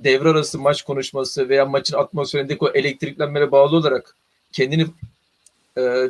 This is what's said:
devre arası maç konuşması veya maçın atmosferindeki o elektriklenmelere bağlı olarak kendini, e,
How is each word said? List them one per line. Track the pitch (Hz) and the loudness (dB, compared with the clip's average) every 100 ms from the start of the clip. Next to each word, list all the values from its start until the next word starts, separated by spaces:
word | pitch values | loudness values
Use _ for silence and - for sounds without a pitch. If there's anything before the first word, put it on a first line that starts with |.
devre | 131 135 156 | 0 2 4
arası | 156 147 143 | 2 0 -2
maç | 139 143 | 0 0
konuşması | - 139 131 135 131 143 127 | -4 -6 -6 -6 -6 -4 0
veya | 139 139 | 2 2
maçın | 139 143 147 | 0 -2 -2
atmosferindeki | 143 147 135 147 135 143 | -2 -4 -4 -4 -4 -2
o | 143 | 0
elektriklenmelere | 143 139 135 160 143 147 143 139 | 0 -2 -4 -8 -6 -4 0 4
bağlı | 139 139 165 | 4 6 4
olarak | 151 123 - _ _ _ _ | 2 -2 -6 _ _ _ _
kendini, | - 131 160 160 - 113 _ _ _ _ _ _ 127 | -4 0 0 0 -4 -20 _ _ _ _ _ _ -4
e, | 127 127 | 0 0